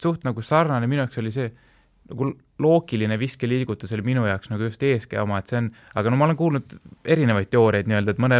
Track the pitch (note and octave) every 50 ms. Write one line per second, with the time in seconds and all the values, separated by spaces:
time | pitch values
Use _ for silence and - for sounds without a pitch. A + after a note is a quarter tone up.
0 | - E3+ E3+ E3 - C3 A2+ A2+ A2 - D3+ D#3 E3 D#3 C#3 A#2+ A#2 A#2+ C#3+ D3
1 | C3 B2 - B2 A2 A2 G#2+ C3+ B2+ A2+ - _ _ _ _ _ _ _ _ _
2 | _ - - A#2 C3 C#3 B2+ - _ _ _ - C#3+ D#3 D#3+ E3+ E3 - B2 G#2+
3 | G#2+ G#2+ A2 G#2+ B2+ C3+ - - - A#2+ B2 B2+ B2+ B2+ G#2 - - F#2+ A2+ G#2+
4 | G2+ B2 C3 B2+ A2+ G#2 G2 G2 - - A2 G#2 A2 A#2 A2 - C#3 C#3 C3 A2+
5 | - - - G#2 G#2+ G#2 G2+ G2 F#2+ - B2 A#2+ A#2 A2 - - - - - A2
6 | G2+ A2+ B2 C3+ D3 D#3+ E3 C#3+ E3 E3 D3 C3+ - - - - - - - -
7 | - - E3 D#3+ D3 A#2+ A2 G2+ F#2+ - - A#2+ A2+ A2 G#2 G2+ F#2+ G#2+ G#2+ G#2
8 | G2+ G#2+ G2 A2 A#2+ B2+ B2+ A#2+